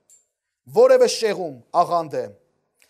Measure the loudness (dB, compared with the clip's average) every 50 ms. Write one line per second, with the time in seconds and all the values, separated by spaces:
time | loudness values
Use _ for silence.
0 | _ _ -20 _ _ _ _ _ _ _ _ _ _ -6 2 2 4 4 6 4
1 | 2 0 -2 -4 -4 -4 -4 -6 -8 -12 -14 -16 _ _ -2 -2 0 0 -2 -6
2 | -6 -6 -8 -8 -8 -10 -12 _ _ _ _ _ _ _ _ _ _